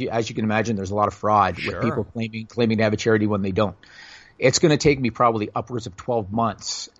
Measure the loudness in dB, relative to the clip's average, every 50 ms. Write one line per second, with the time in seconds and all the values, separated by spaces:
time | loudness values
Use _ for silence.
0 | -4 -4 -2 -2 -4 -4 -4 -4 -2 0 0 0 0 0 -2 -4 -4 -4 0 0
1 | 0 0 0 -2 0 2 4 4 4 2 0 -4 -6 -6 -4 -4 -2 -2 -2 -2
2 | -6 -6 -6 -8 -8 -6 -6 -10 -12 -8 -2 0 0 2 2 2 2 2 0 0
3 | 2 2 2 2 2 0 0 0 -2 -2 0 0 0 0 -2 -8 -18 -20 -20 -20
4 | -20 -20 -20 -20 -20 -20 _ 0 2 2 4 4 4 4 4 4 4 2 2 4
5 | 0 -2 0 2 2 2 2 0 -2 -4 -4 -6 -6 -6 -8 -10 -10 -10 -14 -10
6 | -6 -2 -2 -2 -2 -2 -2 -2 -2 -2 -2 -6 -10 -10 -10 -10 -12 -14 _